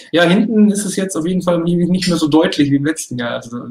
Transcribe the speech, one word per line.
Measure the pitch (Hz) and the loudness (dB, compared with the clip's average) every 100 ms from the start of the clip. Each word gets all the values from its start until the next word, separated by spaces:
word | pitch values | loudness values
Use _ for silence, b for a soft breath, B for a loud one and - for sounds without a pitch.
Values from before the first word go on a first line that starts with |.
| B | B
Ja, | 160 | 2
hinten | 170 202 - 214 208 | 4 4 2 4 4
ist | - | 2
es | 185 196 | -4 -4
jetzt | 190 170 | -4 -4
auf | 170 | -2
jeden | 185 | -2
Fall | 180 170 | 0 0
nie, | 170 175 | 0 0
nicht | 170 185 180 | 0 0 0
mehr | 156 | 0
so | 151 | 2
deutlich | 156 185 151 139 | 2 2 0 0
wie | 139 | 2
im | |
letzten | 147 156 - 123 | 0 -6 -8 -8
Jahr. | 117 | -6
Also | 117 117 120 120 | -8 -10 -12 -8